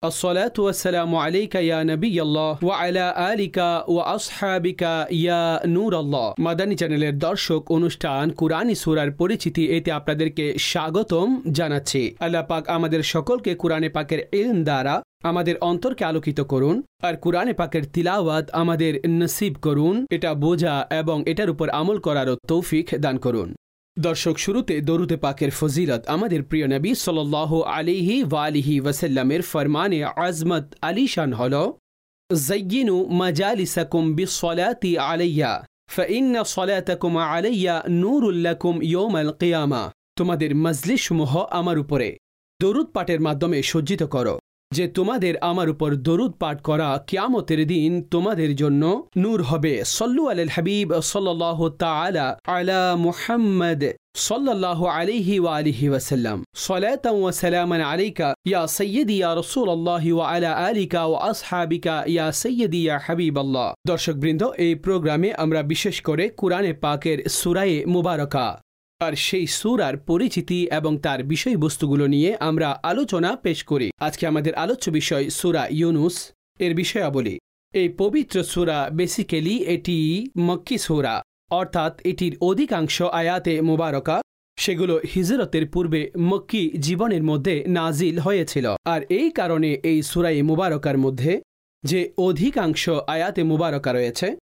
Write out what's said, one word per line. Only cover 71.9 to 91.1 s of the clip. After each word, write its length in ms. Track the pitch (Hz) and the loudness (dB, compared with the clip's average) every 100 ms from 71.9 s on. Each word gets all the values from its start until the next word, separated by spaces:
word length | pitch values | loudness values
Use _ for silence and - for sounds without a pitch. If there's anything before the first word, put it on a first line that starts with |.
| 143 143 | 4 4
নিয়ে 300 | 143 160 220 | 4 4 2
আমরা 400 | 156 156 156 139 | 0 0 0 -2
আলোচনা 540 | 160 190 285 185 165 254 | -2 0 0 0 0 0
পেশ 280 | 196 170 | -2 -4
করি। 260 | - 147 113 - | -2 0 0 -2
আজকে 260 | 151 147 170 | -6 -2 -2
আমাদের 280 | 156 151 | 0 0
আলোচ্য 360 | - 165 240 - | -2 -2 -2 0
বিষয় 380 | 156 147 147 143 | -2 0 0 0
সূরা 380 | - 180 165 123 | -2 0 0 0
ইউনুস, 600 | 151 170 165 160 - - _ _ _ | 0 2 2 0 -2 -12 _ _ _
এর 160 | 180 | -2
বিষয়াবলী। 640 | 170 180 220 170 135 113 92 _ _ _ | 0 0 0 0 0 -2 -6 _ _ _
এই 160 | 190 175 | 0 0
পবিত্র 560 | 175 196 302 285 190 | 0 0 0 0 -2
সূরা, 460 | 170 180 170 151 139 | -2 0 0 0 -2
basically 720 | 156 175 - 202 165 156 233 | -2 -2 -2 -2 -2 0 -2
এটি 640 | - 170 170 170 156 175 254 - | 0 -2 0 0 2 0 -4 0
মক্কি 400 | 175 180 175 254 | 0 0 -2 -4
সূরা, 440 | - 156 135 113 - _ _ | 0 0 0 -2 -6 _ _
অর্থাৎ 500 | 175 185 175 160 160 | -2 0 -2 -2 -2
এটির 320 | 180 180 180 147 | -6 -2 -2 0
অধিকাংশ 600 | 175 196 294 196 156 - | 0 2 0 0 -2 0
আয়াতে 580 | 175 165 165 180 180 160 | 0 0 0 0 0 0
মুবারকা 640 | 160 160 165 139 135 170 - _ _ - | 2 2 2 -2 0 -2 -4 _ _ -6
সেগুলো 420 | - 175 180 165 156 | -4 0 2 2 0
হিজরতের 540 | 185 175 254 180 160 156 | 0 0 0 0 0 -2
পূর্বে 420 | 175 175 156 151 175 | 0 0 0 -2 0
মক্কি 520 | 170 196 - 220 165 165 | 0 0 0 0 0 -2
জীবনের 440 | 143 175 226 185 | -2 0 0 2
মধ্যে 420 | 156 151 139 160 147 | 2 2 0 0 0
নাজিল 500 | 175 165 147 175 165 | 0 0 0 0 0
হয়েছিল। 560 | 156 202 160 147 120 98 | 0 0 0 0 0 -2
আর 160 | - 165 - | -2 -2 0
এই 220 | 180 320 | 0 2
কারণে 420 | 320 180 165 156 143 | 0 0 2 2 0
এই 200 | 165 156 | 2 0
সূরায়ে 400 | 147 175 175 156 | 0 0 2 2
মুবারকার 560 | 147 160 185 151 143 139 | 2 2 0 0 0 2
মধ্যে 420 | 135 | 2